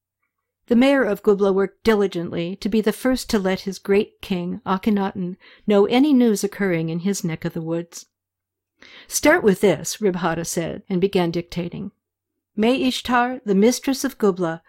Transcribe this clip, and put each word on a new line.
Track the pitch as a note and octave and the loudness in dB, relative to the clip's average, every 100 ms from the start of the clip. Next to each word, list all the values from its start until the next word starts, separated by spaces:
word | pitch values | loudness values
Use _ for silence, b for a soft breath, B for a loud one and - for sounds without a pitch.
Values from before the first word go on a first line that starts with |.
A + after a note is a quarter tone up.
| _ _ _ _ _ _ - | _ _ _ _ _ _ 0
The | |
mayor | A#3 C4+ C#4 | 4 4 4
of | G#3 G3+ | 2 0
Gubla | - G3 G3 | 2 4 2
worked | F#3+ F#3+ _ | 2 -2 _
diligently | - G#3 G3 F3 E3+ E3+ E3+ G3 | 0 2 0 -2 -6 -6 -6 -6
to | G#3 | -2
be | A3 | 0
the | G3+ | 0
first | - B3+ B3+ - | 0 -2 -2 -2
to | A3 | -2
let | F#3 F#3 | 0 -4
his | - F#3+ | -6 -8
great | - G3 - _ | 0 0 0 _
king, | - F3+ F3 F#3 - | -6 -6 -6 -8 -4
Akhenaten, | F#3+ A#3 G3+ G3 G3 F3 F#3 b b - | -4 0 0 -2 -6 -8 -10 b b 2
know | G3+ G3+ | 4 4
any | B3 D4+ | 4 4
news | C4 A#3+ G3+ | 4 4 2
occurring | G3+ - G3+ E3 E3 | -2 -2 -2 0 -2
in | E3 | -4
his | F#3 G3 | -4 -4
neck | F3 D#3+ | -4 -6
of | E3+ | -6
the | E3+ | -6
woods. | D#3+ E3+ E3+ - - _ _ _ _ _ _ _ B B B | -6 -6 -6 -14 -20 _ _ _ _ _ _ _ B B B
"Start | - D4 F4 | 0 2 4
with | G#3+ F#3 | 4 4
this," | G3+ C#3+ E3+ - | 2 2 -2 -4
Ribhada | G#3 F3+ F3 E3 | -2 -2 -2 -4
said, | E3 - D#3+ - - | -6 -6 -6 -8 -6
and | F#3 | 0
began | G3 G3 E3+ | 0 0 0
dictating. | E3+ E3+ - F3 D3+ F#3+ - _ _ _ _ _ - | -2 -6 -8 -8 -10 -14 -16 _ _ _ _ _ -2
"May | A3 C4 | 0 2
Ishtar, | C4 A#3+ - B3 B3 B3+ | 0 -2 -2 0 0 -2
the | G#3 | 0
mistress | F#3+ A3 B3 - C4+ | 4 4 2 -2 -2
of | C4+ - | -4 0
Gubla, | G#3 F#3 E3+ D#3+ | 0 0 -2 -6